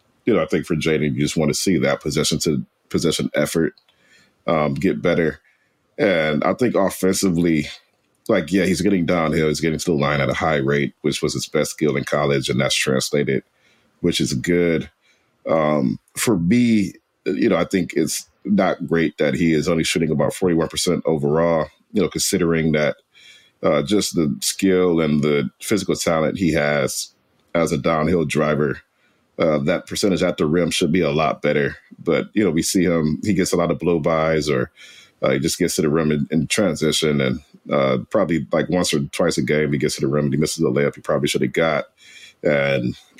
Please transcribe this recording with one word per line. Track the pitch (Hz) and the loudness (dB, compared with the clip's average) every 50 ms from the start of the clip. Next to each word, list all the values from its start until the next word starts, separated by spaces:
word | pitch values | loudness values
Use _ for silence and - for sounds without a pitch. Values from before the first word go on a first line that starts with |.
| _ _ _ _ _ | _ _ _ _ _
you | - 110 | 0 2
know, | 90 | 2
I | 80 | 2
think | - - 82 - | 0 -2 -2 -2
for | - 87 | -2 -4
Jaden, | 78 71 82 78 73 76 73 64 | -2 0 0 0 2 0 0 0
you | 62 | 0
just | 73 73 - | -2 -2 0
want | 82 80 73 | 0 0 0
to | 67 | 0
see | - - 98 90 76 | 0 0 0 2 2
that | 64 69 69 - | 2 0 0 -2
possession | - 76 67 78 71 - 82 73 | -4 -4 -2 -2 0 0 -2 -2
to | - 87 76 65 - - _ _ _ - | 0 0 -2 -2 -4 -8 _ _ _ -6
possession | - 87 69 80 76 - - - - | -4 0 0 0 0 0 -2 -2 -2
effort, | 71 73 - - 85 80 - - _ _ _ _ _ _ _ _ - _ _ _ _ _ | -2 -2 0 0 0 0 0 -2 _ _ _ _ _ _ _ _ -20 _ _ _ _ _
um, | - 85 78 76 71 69 | -2 0 0 0 0 0
get | 71 76 92 - - | 0 0 0 0 0
better. | - 90 85 85 82 78 76 - _ _ _ _ _ _ _ _ _ _ _ - | 0 0 2 2 2 0 -2 -6 _ _ _ _ _ _ _ _ _ _ _ -2
And | - 104 92 82 78 78 78 73 - | 0 2 2 2 0 0 0 0 0
I | 82 92 | 0 0
think | - 127 113 - | 0 0 0 2
offensively, | 92 98 90 - - - 92 95 - - 95 85 82 85 87 80 76 69 - - - _ _ _ _ _ _ _ _ - - | 2 0 0 0 0 0 0 0 2 0 0 2 2 2 2 2 0 0 -4 -8 -16 _ _ _ _ _ _ _ _ -4 -2
like, | 113 95 82 76 | 0 0 0 0
yeah, | 87 98 87 | 0 0 2
he's | 92 90 78 | 0 0 0
getting | 90 101 101 92 85 | 2 2 2 2 2
downhill. | 78 90 87 80 78 78 82 80 76 | 0 0 0 0 0 0 2 2 0
He's | 76 73 | 0 0
getting | - 82 78 76 | -2 -2 -2 -2
to | - | -2
the | - | 0
line | 82 71 71 71 73 71 | 0 0 0 0 0 0
at | 67 64 | 0 -2
a | 65 | -2
high | - 87 82 78 73 | -2 -2 0 0 0
rate, | 67 69 71 71 69 - - _ | 0 0 0 0 -2 -4 -6 _
which | - 73 69 - | -4 -4 -2 -2
was | - 76 - | -2 -4 -4
his | 71 - - | -4 -6 -4
best | - 76 73 - | -2 -2 -2 -2
skill | - - 78 73 67 | -2 -2 -2 0 0
in | 67 65 | -2 -2
college. | - - 73 73 73 69 67 65 - | -2 -2 0 0 0 0 0 0 -2
And | 64 62 | -2 0
that's | 67 64 - | 0 0 0
translated, | - - 73 65 65 - - - 73 69 67 67 64 - _ _ _ _ _ _ _ _ _ _ _ | 0 0 0 0 -2 -2 -2 -2 -2 0 0 -2 -4 -4 _ _ _ _ _ _ _ _ _ _ _
which | - 87 82 - | -2 -2 0 0
is | 78 64 | -2 -2
good. | 71 64 62 80 87 87 87 85 82 76 78 78 - _ _ _ _ _ _ _ _ _ - | -2 -2 -2 0 2 2 2 2 2 0 -2 -6 -14 _ _ _ _ _ _ _ _ _ -4
Um, | - 80 82 76 76 76 73 65 58 50 - _ _ - | -2 0 2 2 2 2 2 0 0 -2 -4 _ _ -10
for | - - 127 113 87 | -4 0 0 0 2
me, | 85 87 117 123 123 117 113 107 98 - - - _ _ _ _ - | 2 2 4 4 4 4 4 2 2 0 -4 -10 _ _ _ _ -6
you | - - - - 113 | -4 -2 0 2 2
know, | 95 | 2
I | 82 87 | 2 0
think | - - 95 85 - - | 0 0 0 -2 0 0
it's | - 80 71 - - - _ _ _ - | -2 -2 -2 -2 -6 -10 _ _ _ -4
not | - 104 95 95 87 - - 87 | 0 2 2 2 2 0 -2 -4
great | 76 82 82 82 78 - - | -2 0 0 0 0 0 0
that | 78 73 67 | 0 0 0
he | 76 87 82 | 2 2 2
is | 80 76 73 87 | 2 2 2 0
only | 85 82 78 | 0 0 0
shooting | - - 78 80 76 | 0 -2 -2 0 0
about | 76 71 71 - | 0 0 0 -2
forty-one | - - 95 90 82 82 80 78 | -2 0 0 0 2 2 0 -2
percent | - - - 90 85 - - | -4 -4 -2 -2 -2 0 0
overall, | - 80 76 69 71 73 80 85 85 82 80 76 76 - _ _ _ | 0 0 0 0 0 2 2 2 2 2 0 -2 -4 -8 _ _ _
you | - 107 | -2 0
know, | 87 - | 0 0
considering | - - - - - 92 87 82 82 80 78 80 | -2 -4 -2 -2 0 0 2 2 2 2 2 2
that, | 76 76 73 69 - - _ _ _ - - - - - _ _ _ _ | 2 2 0 0 -2 -4 _ _ _ -20 -20 -20 -20 -20 _ _ _ _
uh, | - 92 80 73 | 0 0 2 0
just | 71 69 104 101 - - - | 0 0 0 0 0 0 0
the | 90 80 73 - - | 0 0 0 -2 -2
skill | - - - - - 95 92 90 90 90 85 82 | -4 -6 -2 0 2 2 4 4 2 2 2 2
and | 80 76 76 76 | 2 2 2 2
the | 69 76 73 71 65 64 - _ | 2 2 0 0 -2 -4 -8 _
physical | - - 113 98 90 - 82 | -4 -2 -2 -2 0 -2 -4
talent | - - 90 82 80 78 71 - - | -2 -2 0 0 0 0 -2 -2 0
he | 95 82 | 0 0
has | 76 78 73 73 73 71 65 65 - - - - _ _ _ _ _ _ _ _ - | 0 0 0 0 0 0 -2 -2 -4 -6 -10 -12 _ _ _ _ _ _ _ _ -2
as | 85 82 78 | -2 0 0
a | 85 71 | -2 -2
downhill | 65 82 82 78 78 78 90 87 78 | -2 0 0 0 0 2 2 0 0
driver, | 71 - 73 76 76 76 69 76 69 64 - - _ _ _ _ _ _ _ _ _ _ - | 0 0 0 0 0 0 0 0 -2 -4 -6 -12 _ _ _ _ _ _ _ _ _ _ -2
uh, | 87 80 76 76 | 0 0 0 0
that | 71 80 87 80 - | 0 0 -2 -2 -4
percentage | - - - - 104 90 76 | -8 -6 -2 0 0 0 2
at | 90 90 85 - | 0 0 0 0
the | 90 | 0
rim | 76 78 87 85 78 | 0 2 2 2 0
should | 76 - 92 78 | 0 0 0 0
be | 78 92 | 2 2
a | 82 71 | 2 0
lot | 71 - 76 71 - - | 0 0 0 0 -2 -2
better. | - 73 71 73 71 65 - - - _ - - | 0 0 0 0 0 -2 -4 -10 -16 _ -20 -8
But, | - - 78 69 - - | -2 0 0 0 -2 -2
you | - 101 110 | -2 0 0
know, | 90 | 2
we | 73 80 | 2 0
see | 82 - - 98 85 | 0 0 0 2 2
him, | 90 85 82 78 78 76 - | 2 2 2 0 0 -2 -2
he | - 107 98 | -2 0 0
gets | 87 90 - | 0 0 0
a | - | 0
lot | 87 85 85 | 0 0 0
of | 82 71 | -2 -2
blow-bys | 80 87 87 82 73 87 82 80 78 80 80 76 73 76 | 0 0 0 0 0 0 0 0 0 0 0 0 0 0
or, | 69 64 - - _ - - - - - - - _ _ | -2 -2 -2 -4 _ -16 -20 -20 -20 -20 -20 -20 _ _
uh, | - 67 | -2 0
he | 67 69 | 0 0
just | 69 80 - - | 0 -2 -2 -2
gets | 90 82 - | -2 -2 0
to | - | 0
the | 85 78 | 0 2
rim | 73 82 80 76 | 2 2 2 2
in, | 76 73 71 - | 0 0 -2 -2
in | - 80 69 | -2 -2 0
transition. | - - - 104 90 76 71 80 78 73 - 82 78 73 71 | 0 0 0 0 0 0 0 0 0 0 0 0 0 0 0
And, | 67 64 65 - - _ - - - - | 0 -2 -2 -4 -8 _ -20 -20 -8 -2
uh, | - 71 67 67 65 64 - - | 0 0 2 2 0 -2 -2 -2
probably, | - 110 95 - 85 78 - - | 0 0 0 0 0 -2 -2 -2
like, | - 80 71 71 | -2 -2 0 0
once | 82 90 87 - - | 0 0 0 0 0
or | 73 | -2
twice | 71 71 - - 92 82 - | -2 -2 -2 -2 0 0 0
a | - | 0
game, | 67 - 76 76 78 71 | 0 0 0 0 0 0
he | 71 69 | 0 0
gets | 76 76 - | -2 -2 -2
to | - | -2
the | - 67 | -2 0
rim | 69 73 73 | 0 0 0
and | 71 | 0
he | 67 73 | 0 0
misses | 80 76 - 80 80 | 0 -2 -2 0 0
a | 67 | 0
layup | 64 69 71 71 - | 2 0 0 0 -2
he | - | -4
probably | - - 78 69 69 71 | -4 -2 -2 0 0 -2
should | - 67 | 0 -2
have | 65 65 | -2 -2
got. | - 85 82 80 76 71 - - _ _ - - - - - - - _ | 0 0 0 0 0 -2 -4 -6 _ _ -20 -20 -20 -20 -20 -20 -10 _
And, | - 78 73 71 69 69 69 65 62 62 - - - _ _ - | -2 0 2 2 2 0 0 0 -2 -4 -6 -8 -14 _ _ -20